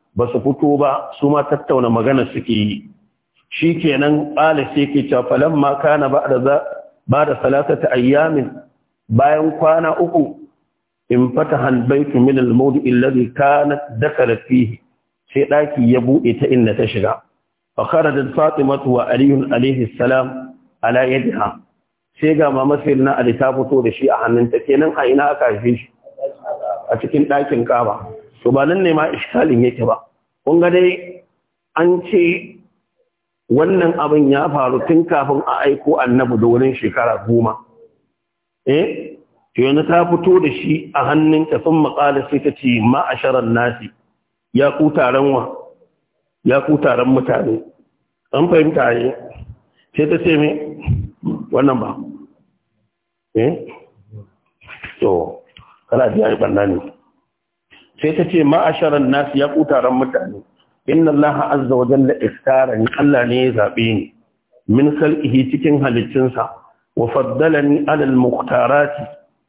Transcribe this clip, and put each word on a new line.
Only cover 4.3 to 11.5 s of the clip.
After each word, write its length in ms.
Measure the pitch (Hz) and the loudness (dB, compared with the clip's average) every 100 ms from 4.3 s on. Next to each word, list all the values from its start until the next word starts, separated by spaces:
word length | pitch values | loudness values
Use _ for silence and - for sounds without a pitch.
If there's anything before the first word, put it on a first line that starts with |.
| - | 0
qala, 280 | 156 151 131 | 2 2 -2
sai 140 | 143 143 | -2 0
ke 200 | 143 - | 0 0
cewa, 180 | 127 123 | -2 0
"Falamma 520 | 127 147 151 139 139 | 0 2 2 0 0
kana 280 | 156 151 135 | 0 0 0
ba'da 300 | 143 151 127 | 0 0 0
za, 200 | 131 143 - - - _ - | 2 0 -2 -10 -18 _ -2
ba'da 280 | 135 151 127 | 0 0 0
salasata 500 | 131 139 - 139 151 | 0 0 0 -2 0
ayyamin," 580 | 127 123 143 160 151 123 - - _ _ _ - | 0 2 2 2 0 -4 -10 -20 _ _ _ -4
bayan 420 | 113 139 156 156 156 | 2 2 2 0 0
kwana 360 | 160 160 165 - | 2 2 0 -2
uku, 360 | 175 165 131 - - _ _ _ _ _ - | 0 0 -2 -6 -20 _ _ _ _ _ -2
"in 220 | 123 127 127 | 0 2 0
fataha 320 | 147 | -2